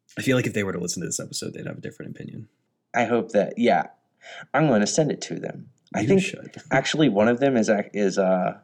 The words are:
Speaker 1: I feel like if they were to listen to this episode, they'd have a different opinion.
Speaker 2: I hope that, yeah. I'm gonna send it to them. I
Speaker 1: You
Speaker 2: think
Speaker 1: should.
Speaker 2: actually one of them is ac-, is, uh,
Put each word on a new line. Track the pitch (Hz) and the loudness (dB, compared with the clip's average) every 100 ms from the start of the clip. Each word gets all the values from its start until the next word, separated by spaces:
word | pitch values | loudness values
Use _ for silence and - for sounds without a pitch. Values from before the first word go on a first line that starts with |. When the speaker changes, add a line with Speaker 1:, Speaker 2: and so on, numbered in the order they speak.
| _ - | _ -6
Speaker 1:
I | |
feel | 131 127 | 0 0
like | 120 | 0
if | |
they | 104 | -2
were | 98 | -4
to | 87 | -4
listen | 87 - | -6 -6
to | 85 | -6
this | - | -8
episode, | - - - | -8 -10 -10
they'd | - - | -10 -10
have | - | -10
a | |
different | - - - - | -14 -14 -14 -14
opinion. | - - 110 _ _ _ _ - | -14 -14 -16 _ _ _ _ -2
Speaker 2:
I | 113 | 0
hope | 120 110 | 0 0
that, | 104 92 - | 0 0 2
yeah. | 120 87 - _ _ _ - - - | 2 4 0 _ _ _ -20 -20 -4
I'm | 135 156 | 2 4
gonna | 110 104 | 4 2
send | - 151 | 2 0
it | - | -2
to | - 82 | -8 -10
them. | - - - _ _ | -10 -12 -16 _ _
I | - | -4
Speaker 1:
You | 110 | 2
Speaker 2:
think | 190 | 4
Speaker 1:
should. | 185 - - - - | 2 -6 -14 -16 -4
Speaker 2:
actually | 131 - 147 147 | -2 0 2 2
one | 98 107 | 4 4
of | 120 | 4
them | 139 127 | 2 2
is | 104 | 2
ac-, | 101 - | 2 0
is, | 101 98 95 | 0 0 2
uh, | 92 92 - - | 2 2 0 -6